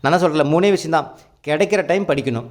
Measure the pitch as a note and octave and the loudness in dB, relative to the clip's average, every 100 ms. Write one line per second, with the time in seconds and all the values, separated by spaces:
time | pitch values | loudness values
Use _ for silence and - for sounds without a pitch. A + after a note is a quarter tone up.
0 | C3+ F3 F3 D3+ C#3+ D#3+ G3+ F#3 D#3+ D#3+ | 2 2 2 2 2 2 2 0 0 -2
1 | - - _ _ C#3+ D3+ F#3 G3+ D#3 F#3 | -2 -16 _ _ -6 -2 0 0 0 -2
2 | F#3+ C#3 B2+ A#2 A#2+ | 0 -2 -2 -6 -8